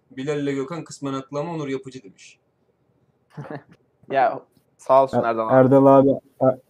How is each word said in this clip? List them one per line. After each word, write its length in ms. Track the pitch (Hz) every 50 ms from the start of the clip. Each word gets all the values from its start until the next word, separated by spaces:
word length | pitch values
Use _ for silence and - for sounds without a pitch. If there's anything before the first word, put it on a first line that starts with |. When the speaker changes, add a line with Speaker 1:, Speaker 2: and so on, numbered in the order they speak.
| _ _
Speaker 1:
"Bilal 280 | _ 127 131 151 147 147
ile 140 | 143 143 139
Gökhan 300 | 135 131 127 127 131 -
kısmen 300 | - - - 143 139 135
haklı 260 | 135 131 - 139 143
ama 140 | 147 175 170
Onur 140 | 160 147
yapıcı." 360 | 135 135 131 - 135 123 131 -
demiş. 360 | 95 _ _ - - _ _ _ _ _ _ _ _ _ _ _ _ _ _ _ _ _ _ _ _ _
Speaker 2:
<laughs> 40 | 156 139 - 151 139 - _ _ _ _ _ _ _ _ -
Ya 280 | 131 135 127 - 135 135 - _ _ _ _ _ _
sağ 260 | _ - - 131 135 135
olsun 140 | 131 -
Speaker 3:
Er-, 60 | 123 120
Speaker 2:
Erdal 240 | 117 113 113 110
abi. 60 | 113 131
Speaker 3:
Erdal 300 | 131 131 131 135 135 135
abi, 240 | 135 139 135 135 135 131 - - _ _ -
Er-, 160 | 131 131 131 - _